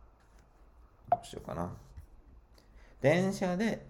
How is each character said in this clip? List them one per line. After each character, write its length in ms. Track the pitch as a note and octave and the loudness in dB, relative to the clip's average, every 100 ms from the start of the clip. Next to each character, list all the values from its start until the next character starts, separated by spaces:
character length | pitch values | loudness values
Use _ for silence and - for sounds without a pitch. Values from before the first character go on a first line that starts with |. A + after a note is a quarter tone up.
| - - - - - - - - - - - | -20 -20 -20 -20 -20 -20 -20 -20 -20 -20 -2
ど 80 | - | -2
う 20 | - | -2
し 80 | |
よ 80 | - | -12
う 40 | - | -8
か 60 | |
な。 180 | E2+ F2 - - - - - - - - - - - - - | -6 -6 -8 -16 -20 -20 -20 -20 -20 -20 -20 -20 -20 -20 2
電 320 | C3 E3+ F#3+ | 4 6 4
車 240 | G3 F3+ F3+ | 0 0 2
で 300 | A3+ - | 0 -2